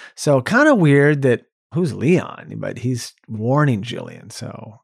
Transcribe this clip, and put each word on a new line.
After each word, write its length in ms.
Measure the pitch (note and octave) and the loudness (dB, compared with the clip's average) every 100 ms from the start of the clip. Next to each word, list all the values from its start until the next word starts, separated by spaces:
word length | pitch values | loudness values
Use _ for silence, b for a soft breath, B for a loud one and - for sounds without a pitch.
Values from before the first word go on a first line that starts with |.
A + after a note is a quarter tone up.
| B - | B -8
So 240 | - C3+ | 0 0
kinda 340 | B2 A3+ D4+ | 2 2 4
weird 480 | B3 D#3+ C#3 C#3+ D3+ | 4 6 6 4 2
that, 200 | C3+ A2+ _ _ _ | 2 0 _ _ _
who's 200 | D#3 F3 | -4 -4
Leon? 600 | G2 C3 F3 - - - G#2+ | -2 0 0 0 -12 -16 -10
But 220 | G2 G2 | -10 -8
he's 340 | A#2 B2 - _ - | -6 -6 -8 _ -14
warning 540 | A2 A2+ C#3 D3 A2 | -8 -2 2 2 0
Julian. 480 | A#2 E2+ E2 E2 - | -4 -10 -12 -18 -20
So 500 | - - - - G#2+ | -16 -14 -14 -18 -20